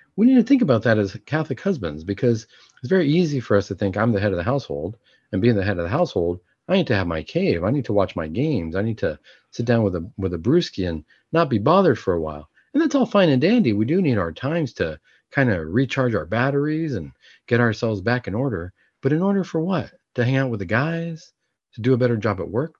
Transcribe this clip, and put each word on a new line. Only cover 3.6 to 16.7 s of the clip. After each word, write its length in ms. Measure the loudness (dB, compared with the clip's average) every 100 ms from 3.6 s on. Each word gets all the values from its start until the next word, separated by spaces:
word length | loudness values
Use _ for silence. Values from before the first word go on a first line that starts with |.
| 0
to 80 | -2
think, 200 | -2 0
"I'm 140 | 0
the 80 | 2
head 140 | 0
of 40 | 0
the 60 |
household, 540 | -2 -2 -4 -8 -8 -10 _ _ _
and 100 | 0
being 140 | 2
the 80 | 2
head 160 | 0 -2
of 60 |
the 120 | -2 0
household, 440 | 0 0 -2 -2 _ _ -2
I 80 |
need 140 | 0 2
to 80 | 0
have 100 | 0
my 160 | -4
cave. 400 | -4 -2 0 0
I 80 | 0
need 140 | -2
to 80 | 0
watch 240 | 0 0 -2
my 100 | -6
games. 480 | -4 -2 -2 -4
I 80 | -4
need 160 | -4 -2
to 220 | -4 -6 _ -20 _
sit 120 | -6
down 200 | 0 2
with 100 | 2
a, 160 | -2 -6 -6
with 180 | -4
a 40 | -2
brewski 500 | 0 0 0 -4 -4
and 160 | -4 -8 _ _
not 180 | 0 2
be 100 | 2
bothered 420 | 2 4 4 2
for 140 | 0
a 60 | -2
while." 300 | -2 -8 -14 _ _
And 80 | 0
that's 140 | 0 2
all 100 | 2
fine 220 | 2 4
and 120 | 4
dandy. 320 | 4 2 2
We 120 | 2
do 180 | 2 2
need 160 | 2 0
our 140 | -2
times 400 | -4 -4 -4 -4
to 240 | -4 -6 -6 _ _ _
kinda 340 | 0 2 0
recharge 520 | 0 0 0 0 0 -2
our 100 | -2
batteries 720 | -2 0 0 -2